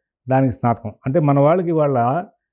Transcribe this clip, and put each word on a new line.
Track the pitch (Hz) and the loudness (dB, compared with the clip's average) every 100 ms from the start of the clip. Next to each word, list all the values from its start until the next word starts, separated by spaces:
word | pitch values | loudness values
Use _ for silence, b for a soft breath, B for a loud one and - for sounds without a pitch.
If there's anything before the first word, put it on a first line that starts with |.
| _ _ - | _ _ -2
దానికి | 131 135 | 0 0
స్నాతకం. | 110 123 117 120 - - | 0 -4 -4 -6 -10 -4
అంటే | 147 | 0
మన | 151 143 | 2 2
వాళ్ళకి | 143 180 175 | 2 2 0
వాళ్ళ | 160 151 131 117 151 196 _ _ | 0 0 0 0 -2 -6 _ _